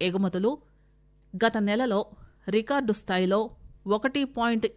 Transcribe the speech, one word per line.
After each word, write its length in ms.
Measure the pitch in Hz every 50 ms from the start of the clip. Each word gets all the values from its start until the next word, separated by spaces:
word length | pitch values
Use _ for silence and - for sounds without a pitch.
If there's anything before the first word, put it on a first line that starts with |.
ఎగుమతులు 480 | 175 185 175 190 196 185 185 180 196 233 302 - - _ _ _ _ _ _ _ _ _ _ _ _ _ -
గత 220 | 185 226 226 226
నెలలో 440 | 220 202 208 208 233 262 247 196 202 - - - - - - _ _ - -
రికార్డు 440 | 196 220 220 - 277 277 269 214
స్థాయిలో 480 | 208 - - - 185 185 185 185 196 214 220 240 - - - - - - -
ఒకటి 380 | 196 208 214 220 269 269 285 277
పాయింట్ 420 | 269 - 233 233 233 233 226 226 214 -